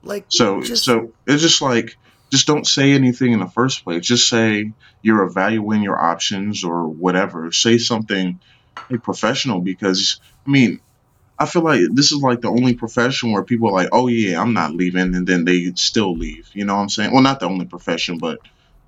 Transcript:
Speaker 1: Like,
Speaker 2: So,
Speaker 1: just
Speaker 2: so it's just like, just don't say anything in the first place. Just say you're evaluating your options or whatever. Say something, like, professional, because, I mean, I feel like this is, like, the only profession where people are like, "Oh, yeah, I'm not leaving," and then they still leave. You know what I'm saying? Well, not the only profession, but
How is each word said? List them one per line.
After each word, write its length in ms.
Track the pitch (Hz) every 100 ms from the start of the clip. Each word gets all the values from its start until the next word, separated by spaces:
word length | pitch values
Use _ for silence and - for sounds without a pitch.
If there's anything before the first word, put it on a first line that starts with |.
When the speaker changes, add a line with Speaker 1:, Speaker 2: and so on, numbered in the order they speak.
Speaker 1:
Like, 220 | - 208 -
Speaker 2:
So, 340 | - 113 98
Speaker 1:
just 220 | - 117
Speaker 2:
so 280 | - 117 113 - -
it's 160 | 147
just 200 | 165 -
like, 340 | 139 120 113 - _ _ _
just 140 | 135 -
don't 200 | 151 147
say 260 | - 139
anything 400 | 139 131 123 127
in 80 | 113
the 60 | 90
first 380 | 110 131 -
place. 220 | - 85 90
Just 220 | 123 -
say 440 | 117 110 104 107 110 _ _
you're 200 | 110 107
evaluating 600 | 92 90 98 113 104 107
your 160 | 101 85
options 640 | 82 85 - 101 101 101
or 240 | 90 85 80
whatever. 640 | 78 90 90 95 90 82
Say 260 | - 117 117
something, 640 | 117 113 107 101 92 90 _ _ _ - -
like, 140 | 123
professional, 580 | - 90 110 139 135 98
because, 600 | 90 92 101 95 98 - _ _ -
I 40 |
mean, 300 | 139 117 - _ _ _ _ _ -
I 80 | 151
feel 160 | 175
like 180 | 165 135 -
this 220 | 120 143
is, 80 | 147
like, 220 | 135 120
the 60 | 117
only 260 | 113 127
profession 580 | 120 117 - 120 135 120
where 100 | 104
people 280 | 95 120 113
are 20 |
like, 160 | 95 90
"Oh, 160 | 110 123
yeah, 300 | 117 104 85
I'm 140 | 107
not 220 | 110 78
leaving," 400 | 85 90 90 92
and 120 | 90 90
then 200 | 90 85
they 260 | 90 87
still 400 | 87 - 113 101
leave. 360 | 85 85 - -
You 140 | 98 101
know 80 |
what 80 | 101
I'm 60 | 101
saying? 220 | 104 107
Well, 80 | 131
not 180 | 135 135
the 80 | 90
only 160 | 92
profession, 540 | 87 87 - 85 - 87
but 220 | 82 76 - _ _ _